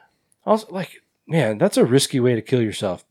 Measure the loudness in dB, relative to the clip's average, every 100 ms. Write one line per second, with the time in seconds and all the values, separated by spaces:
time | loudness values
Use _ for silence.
0 | _ _ _ _ -2 -2 -2 -10 -10 -14
1 | _ _ -4 0 0 0 0 2 4 2
2 | 2 0 0 0 -2 -2 -2 -4 -6 -8
3 | _